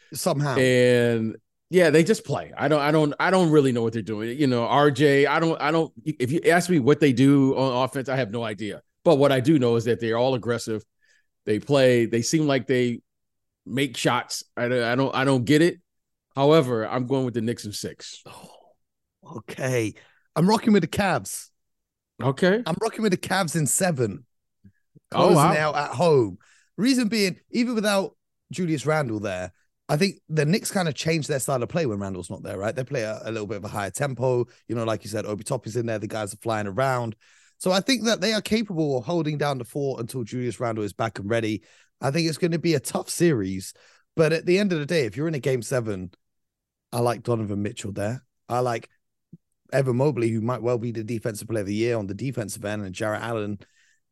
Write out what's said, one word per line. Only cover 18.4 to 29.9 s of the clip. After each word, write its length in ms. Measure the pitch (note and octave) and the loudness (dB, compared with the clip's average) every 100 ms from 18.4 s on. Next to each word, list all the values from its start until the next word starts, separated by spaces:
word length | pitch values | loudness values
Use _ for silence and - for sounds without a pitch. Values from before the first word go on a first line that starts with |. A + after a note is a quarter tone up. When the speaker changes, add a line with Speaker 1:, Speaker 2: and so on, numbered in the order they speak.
| - - _ _ _ _ _ _ - D#3+ | -20 -20 _ _ _ _ _ _ -18 -16
Speaker 1:
okay. 580 | - - C3+ B2 A2 - - _ _ - | -14 -8 -2 0 -2 -6 -18 _ _ 0
I'm 120 | F3+ | 2
rocking 260 | A3+ A#3+ | 4 4
with 100 | G3+ | 4
the 40 | F3+ | 2
Cavs. 640 | - G3 C#3+ F#2+ - - _ _ _ _ _ _ - | 0 0 0 -4 -12 -14 _ _ _ _ _ _ -6
Speaker 2:
Okay. 400 | B2 C3+ F3+ G#3+ | -4 2 2 2
Speaker 1:
I'm 120 | D#3+ - | -2 -4
rocking 220 | A3 - | -4 -2
with 100 | A3 | 0
the 60 | F3 | 0
Cavs 380 | - F#3+ F3 E3+ | -2 -2 -2 -2
in 100 | D3 | -2
seven. 600 | - F#3 C3+ A2+ F#2+ - _ _ _ _ _ _ _ _ | 0 0 0 -2 -4 -16 _ _ _ _ _ _ _ _
Speaker 2:
Oh, 220 | A2+ D#3+ | 2 6
wow. 0 | |
Speaker 1:
Closing 280 | D#3 D3+ D3+ | 6 6 4
out 140 | D3+ D3 | 0 -2
at 140 | D3 | -4
home. 480 | A#2+ F3 C#3+ G#2+ F2+ _ _ _ - | 0 4 4 2 -2 _ _ _ -2
Reason 300 | A#3 B3+ A3 | 0 2 2
being, 320 | A3+ G3 D3 _ | 0 0 -2 _
even 240 | A#3 A#3+ | -2 0
without 420 | A3+ G#3 G3+ E3 - _ _ - | 0 0 0 -2 -8 _ _ -12
Julius 340 | - F3+ D#3 C#3+ | -6 -4 -2 0
Randle 340 | D#3 C3 G#2+ | -2 -2 -4
there, 320 | G2+ F2+ F2+ - _ _ | -6 -6 -8 -12 _ _
I 80 | - | -4